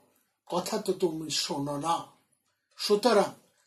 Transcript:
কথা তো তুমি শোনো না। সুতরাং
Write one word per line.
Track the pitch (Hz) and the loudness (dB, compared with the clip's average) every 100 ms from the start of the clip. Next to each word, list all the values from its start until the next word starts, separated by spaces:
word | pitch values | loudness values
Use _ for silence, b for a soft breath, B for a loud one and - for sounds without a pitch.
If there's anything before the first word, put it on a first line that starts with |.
| _ _ _ _ - | _ _ _ _ -6
কথা | 175 180 214 | -4 -2 -4
তো | - | -2
তুমি | - 180 156 151 | 0 0 -2 -4
শোনো | 143 - 151 143 143 | -4 -4 -4 -4 -4
না। | 165 165 - _ _ _ _ _ _ - | -2 -2 -4 _ _ _ _ _ _ -6
সুতরাং | - 208 247 202 170 - _ _ | 0 4 6 4 2 -2 _ _